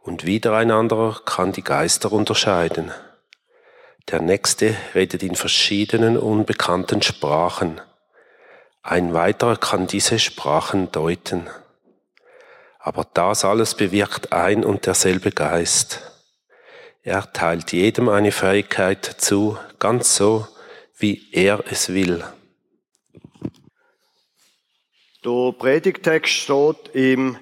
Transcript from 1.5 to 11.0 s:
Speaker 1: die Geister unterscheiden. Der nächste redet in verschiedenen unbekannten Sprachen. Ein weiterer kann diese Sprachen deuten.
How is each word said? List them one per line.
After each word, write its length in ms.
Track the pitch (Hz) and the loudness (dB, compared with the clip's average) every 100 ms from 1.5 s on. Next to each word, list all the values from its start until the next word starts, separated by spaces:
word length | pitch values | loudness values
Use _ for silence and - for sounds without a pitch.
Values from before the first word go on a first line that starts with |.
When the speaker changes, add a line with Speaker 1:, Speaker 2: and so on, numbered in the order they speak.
Speaker 1:
die 140 | 98 | -2
Geister 480 | - 139 160 - 107 | -4 -2 0 0 0
unterscheiden. 800 | 104 107 110 - 92 82 82 82 - - _ _ _ _ _ _ - - _ - | 0 0 0 2 2 0 -2 -6 -10 -20 _ _ _ _ _ _ -20 -20 _ -6
Der 100 | - | -2
nächste 540 | 82 98 - - 110 110 - | 0 0 0 0 0 0 -2
redet 300 | 95 95 92 | 0 0 -2
in 100 | 95 | -4
verschiedenen 840 | 87 - - - 101 104 113 113 117 | -4 -2 0 2 0 0 2 4 2
unbekannten 880 | 113 110 107 - - 87 92 107 | 2 0 0 -2 0 0 0 0
Sprachen. 760 | - - 76 76 87 - 87 80 - _ _ _ _ _ - - _ _ | 0 -2 0 2 0 0 -4 -6 -16 _ _ _ _ _ -20 -20 _ _
Ein 320 | - 87 87 | -4 -2 0
weiterer 440 | 82 90 110 120 110 | 0 0 2 0 0
kann 320 | - 101 92 | -2 -2 -2
diese 320 | 101 - 113 | -2 0 0
Sprachen 720 | - - - 78 - 101 92 | -2 -4 -2 0 0 -2 -2
deuten. 580 | - | -2